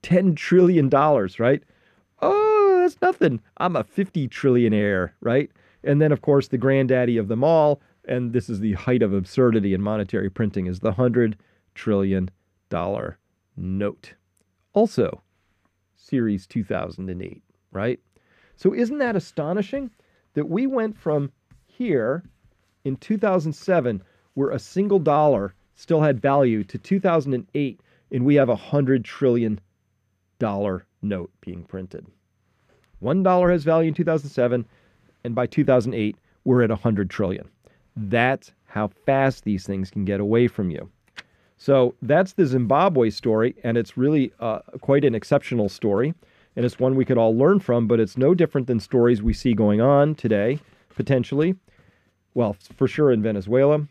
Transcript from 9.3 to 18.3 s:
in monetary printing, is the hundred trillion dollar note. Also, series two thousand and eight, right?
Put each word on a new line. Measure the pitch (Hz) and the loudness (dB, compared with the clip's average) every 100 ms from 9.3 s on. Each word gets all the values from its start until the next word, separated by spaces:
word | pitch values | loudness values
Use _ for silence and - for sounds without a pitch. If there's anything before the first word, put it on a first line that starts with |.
| - 127 110 98 | 2 2 2 0
in | 92 | -2
monetary | 101 107 101 107 98 | -2 -4 -4 -4 -4
printing, | 95 107 101 | -4 -4 -4
is | 92 90 | -6 -4
the | 110 | -4
hundred | 98 123 117 113 107 _ _ _ | 0 0 2 0 -4 _ _ _
trillion | - - 101 98 95 92 _ _ _ _ | -10 -2 0 0 -2 -4 _ _ _ _
dollar | 82 90 101 - - _ _ _ | -8 -6 -6 -8 -12 _ _ _
note. | - 92 95 101 - - _ _ _ _ _ _ | -12 -8 -6 -6 -8 -20 _ _ _ _ _ _
Also, | - 220 - 101 - _ _ _ _ _ _ _ | 0 0 0 -2 -4 _ _ _ _ _ _ _
series | _ _ 135 113 101 - | _ _ -2 -2 -4 -4
two | 117 | -8
thousand | 98 95 92 87 95 | -6 -6 -8 -10 -12
and | 90 | -10
eight, | 92 - _ _ _ | -12 -16 _ _ _
right? | 95 113 123 _ _ _ | -6 -6 -6 _ _ _